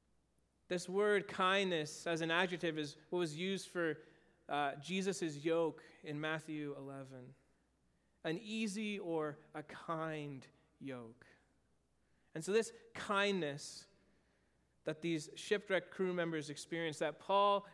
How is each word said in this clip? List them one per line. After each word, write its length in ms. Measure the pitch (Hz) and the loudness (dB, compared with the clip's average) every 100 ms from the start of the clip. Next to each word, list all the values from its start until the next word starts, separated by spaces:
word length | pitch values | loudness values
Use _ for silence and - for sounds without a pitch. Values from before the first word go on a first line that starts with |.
| _ _ _ _ _ _ - | _ _ _ _ _ _ -4
This 220 | 175 180 | -2 0
word 380 | 190 208 202 196 | 2 4 4 2
kindness 800 | - 185 196 190 170 147 - 170 | 2 4 6 4 2 0 -4 -2
as 140 | 165 | 0
an 100 | 165 | 2
adjective 480 | 165 185 175 170 156 | 4 4 0 -2 -2
is 180 | 147 - - | -4 -8 -4
what 80 | 175 | -2
was 180 | 165 147 | 0 0
used 300 | 185 190 - | -2 -2 -4
for, 320 | 180 165 151 - - _ _ - | -2 0 -2 -8 -20 _ _ -2
uh, 220 | 143 143 143 | 0 0 -2
Jesus' 560 | 143 190 190 190 170 143 160 | -2 0 0 0 -2 0 2
yoke 380 | 165 165 160 - - | 4 2 0 -12 -14
in 160 | 165 147 | -8 -4
Matthew 540 | 156 160 156 151 147 139 | -2 -2 -4 -6 -6 -8
eleven. 600 | 139 139 135 131 127 135 _ _ _ _ _ _ _ _ | -10 -10 -12 -14 -16 -20 _ _ _ _ _ _ _ _
An 160 | 165 165 | -2 -2
easy 580 | 208 220 220 190 214 202 | -2 -2 0 0 -2 -2
or 400 | 170 165 151 147 - | -2 0 0 -4 -10
a 80 | 151 | -12
kind 840 | 151 - - 160 160 156 147 135 - _ _ _ | -10 -10 -4 -2 -2 -4 -6 -8 -12 _ _ _
yoke. 480 | 135 127 117 120 - - _ _ _ _ _ _ _ _ _ | -10 -8 -10 -18 -20 -20 _ _ _ _ _ _ _ _ _
And 100 | 160 | -6
so 80 | 165 | 2
this 220 | 214 226 - - - | 2 2 -4 -14 -10
kindness 920 | - 196 202 190 147 143 - - - _ _ _ _ _ _ _ _ _ - | 0 4 4 4 0 -2 -8 -12 -16 _ _ _ _ _ _ _ _ _ -8
that 160 | 151 | -4
these 280 | 170 160 147 - | -2 -2 -4 -10
shipwrecked 560 | - 208 202 185 175 | -2 -2 2 0 0
crew 220 | - 185 | -2 0
members 360 | 180 170 160 143 | 2 0 0 -4
experienced, 500 | 139 - 170 165 147 | -8 -6 -2 -2 0
that 180 | 160 151 | -2 -2
Paul 480 | - 196 202 202 - | 2 6 8 6 2